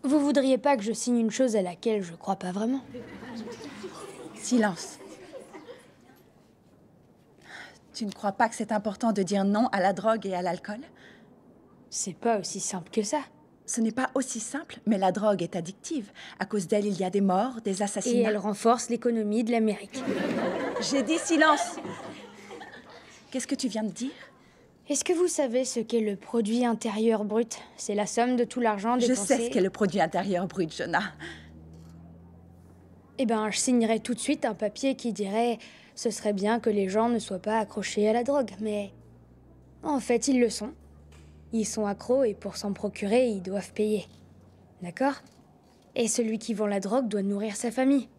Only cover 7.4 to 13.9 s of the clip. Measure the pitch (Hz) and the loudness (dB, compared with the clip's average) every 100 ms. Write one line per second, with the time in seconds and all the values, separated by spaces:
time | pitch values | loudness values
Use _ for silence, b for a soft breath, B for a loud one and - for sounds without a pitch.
7.4 | B B B B - - 208 - 202 196 | B B B B -18 -8 -8 -2 -4 2
8.4 | 233 - 214 214 208 196 233 208 185 202 | 2 2 -2 0 0 0 0 2 2 2
9.4 | 196 208 247 202 185 190 208 226 202 180 | 4 4 2 4 2 4 2 2 0 -2
10.4 | 180 175 - 214 320 B B B B - | -2 -2 -6 -10 -12 B B B B -20
11.4 | - - - - - - - 160 233 220 | -20 -20 -20 -20 -12 -8 -6 -2 0 0
12.4 | 175 196 - 185 165 - 208 302 277 - | -2 -6 -6 -6 -4 -2 0 -2 -4 -18
13.4 | - _ - - 226 | -20 _ -8 0 0